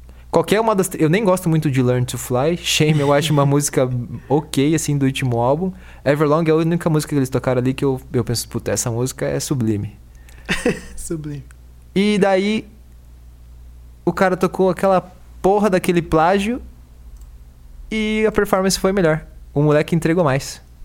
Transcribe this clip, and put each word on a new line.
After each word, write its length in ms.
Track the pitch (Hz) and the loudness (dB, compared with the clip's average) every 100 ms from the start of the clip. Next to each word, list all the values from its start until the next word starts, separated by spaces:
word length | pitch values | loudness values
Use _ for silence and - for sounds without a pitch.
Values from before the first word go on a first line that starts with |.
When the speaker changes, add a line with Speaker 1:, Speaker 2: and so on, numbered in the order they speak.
| - - - | -20 -20 -2
Speaker 1:
Qualquer 300 | 165 160 208 | 0 2 2
uma 140 | 226 | 2
das, 160 | 214 180 - | 0 0 0
eu 120 | 160 | 2
nem 120 | 180 | 2
gosto 240 | 226 180 175 | 2 0 2
muito 220 | 160 156 | 0 0
de 120 | 131 | 0
Learn 240 | 123 127 123 | 2 0 -2
to 100 | 123 | -6
Fly. 400 | - 123 147 175 | -4 -2 0 -2
Shame, 440 | - - 156 156 | -2 0 2 2
eu 120 | 139 | 4
acho 200 | 143 147 | 2 2
uma 120 | 151 | 2
<laughs> 20 | 139 | 4
música 420 | 143 147 - 127 123 120 - - | 2 0 0 0 -2 -6 -8 -2
ok, 460 | 143 156 - 139 | -2 0 0 2
assim, 220 | 160 - 143 | 0 0 0
do 80 | |
último 340 | 135 135 131 117 | 0 0 -2 0
álbum. 340 | 120 147 185 185 - - | 0 0 -2 -8 -16 -6
Everlong 400 | - 143 151 151 165 | 0 2 2 2 2
é 40 | |
a 40 | |
única 340 | 156 165 170 175 | 2 2 0 0
música 220 | 151 147 | -2 0
que 80 | 147 | -2
eles 100 | 131 | 0
tocaram 320 | 127 131 123 | -2 0 0
ali 140 | 127 | 0
que 100 | 131 | 0
eu, 160 | 139 131 - | -2 -2 -4
eu 120 | 127 | -4
penso, 240 | 113 120 - | -2 -4 -6
"Puta, 220 | 117 107 | -8 -4
essa 200 | 104 - | -4 -2
música 360 | 117 127 - 143 | -2 -4 -4 -4
é 120 | 139 | -4
sublime." 600 | - 139 113 104 104 - - - - - - | -4 -2 -2 -2 -4 -12 -20 -20 -20 -16 -8
Speaker 2:
<laughs> 480 | 185 - - - - | -4 -2 -4 -8 -14
Sublime. 480 | - 170 147 147 127 - - - - | -10 -8 -8 -12 -14 -20 -20 -20 -6
Speaker 1:
E 220 | 185 208 208 | 0 2 2
daí, 480 | 196 190 202 220 - - - - - - - - - - - - - - | 2 2 0 -2 -6 -18 -20 -20 -20 -20 -20 -20 -20 -20 -20 -20 -20 -8
O 80 | - | -4
cara 240 | 175 190 180 | 0 0 2
tocou 340 | 180 - 185 | -2 0 0
aquela 300 | 175 196 185 175 - - - | 2 2 2 0 -16 -20 -2
porra 300 | 185 202 208 | 2 2 2
daquele 320 | 180 - 175 | 0 2 0
plágio 580 | 165 160 165 202 202 247 - - - - - - - - - - - - - | 2 2 2 2 0 -6 -8 -20 -20 -20 -20 -20 -20 -20 -20 -20 -20 -18 -8
e 340 | 220 214 214 214 | -4 -2 0 0
a 60 | |
performance 460 | 208 202 196 190 185 | 2 0 2 0 0
foi 140 | 196 | 0
melhor. 340 | 196 165 156 - - - | 2 2 2 -4 -20 -8
O 80 | 143 | 0
moleque 320 | 151 151 156 | 2 2 2
entregou 300 | 170 160 170 | 0 2 2
mais. 380 | 156 131 - - - - | 2 0 -4 -14 -18 -20